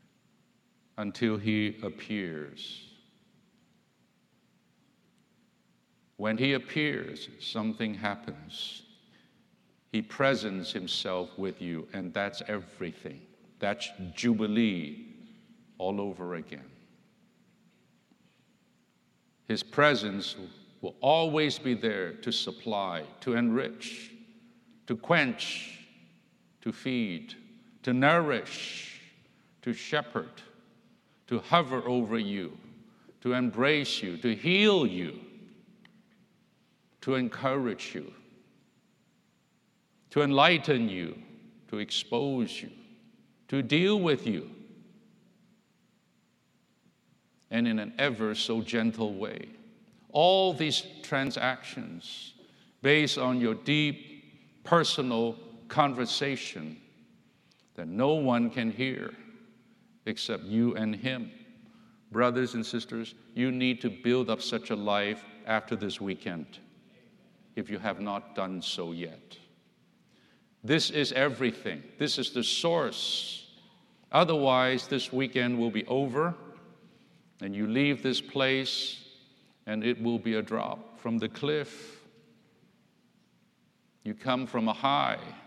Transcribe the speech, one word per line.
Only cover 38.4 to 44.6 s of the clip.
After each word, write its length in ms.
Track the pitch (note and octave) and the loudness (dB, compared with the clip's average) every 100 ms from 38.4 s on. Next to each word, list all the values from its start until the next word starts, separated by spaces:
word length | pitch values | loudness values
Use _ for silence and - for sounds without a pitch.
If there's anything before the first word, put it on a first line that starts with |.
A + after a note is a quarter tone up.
| _ _ _ _ _ _ _ _ _ _ _ _ _ _ _ _ _ | _ _ _ _ _ _ _ _ _ _ _ _ _ _ _ _ _
to 100 | C#3+ | 2
enlighten 680 | C#3+ C#3 D#3+ E3+ C#3+ C3 A2+ | 4 8 8 6 4 2 2
you, 300 | F#2 E2+ - - - - - - | 0 -4 -8 -16 -20 -20 -20 -8
to 100 | G#2+ | -6
expose 840 | G#2 - - A#2+ C#3 C3 A2 - | -4 -4 -2 0 0 0 -2 -4
you, 80 | - - - - - _ _ _ - | -12 -14 -20 -20 -20 _ _ _ -4
to 140 | C#3 | -2
deal 380 | A#2+ D3+ F#3 G#3 | 2 4 6 4
with 280 | E3+ C3+ A#2+ | 4 2 2
you, 220 | F2+ - - | -2 -4 -14